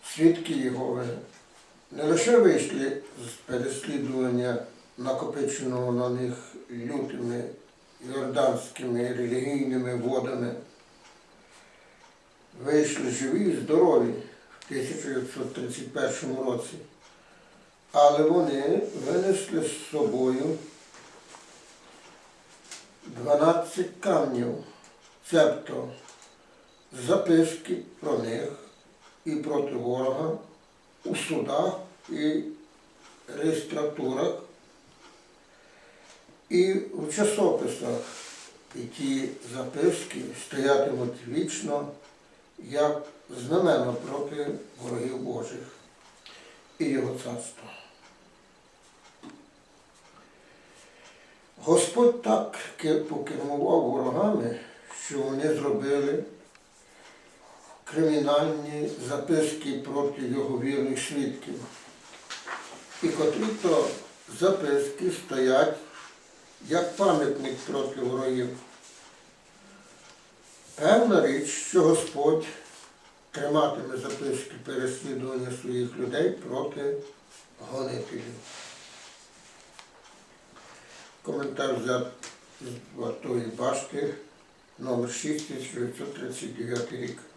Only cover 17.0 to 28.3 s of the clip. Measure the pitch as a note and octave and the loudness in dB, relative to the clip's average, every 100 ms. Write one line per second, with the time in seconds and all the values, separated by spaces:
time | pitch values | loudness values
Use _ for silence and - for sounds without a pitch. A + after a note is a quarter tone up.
17 | - - - - - - - _ _ C#3+ | -20 -20 -20 -20 -20 -20 -20 _ _ 8
18 | D3 D3 D#3 F3 C#3+ C#3 C#3+ F#3+ - - | 8 8 6 6 4 2 2 2 0 -4
19 | C3 F3 F#3+ F#3 - D#3+ D#3 - - D3+ | 0 2 2 0 0 -2 -2 -6 -6 0
20 | - B2 B2+ C3 D#3 D#3 - - - - | 0 2 2 2 0 -2 -6 -18 -20 -20
21 | - - - - - - - - - - | -20 -20 -20 -20 -20 -20 -20 -20 -20 -20
22 | - - - - - - - - - - | -20 -20 -20 -20 -20 -20 -20 -20 -20 -20
23 | - A#2+ B2 D3 D#3+ E3+ - - - - | -18 -10 2 6 6 6 0 -4 -4 -2
24 | G3+ E3 C3 B2 A#2+ - - - - - | 2 2 2 0 -2 -4 -10 -20 -20 -20
25 | - - - D#3+ D3+ - - B2 B2+ - | -20 -20 0 6 6 4 -6 -8 -8 -12
26 | - - - - _ - _ _ _ B2+ | -20 -20 -20 -20 _ -20 _ _ _ -12
27 | B2 F#3+ F3 E3 D#3+ - - F3+ - - | 2 2 6 6 6 2 -4 -6 -6 -8
28 | D3+ C#3 A2+ | -2 0 0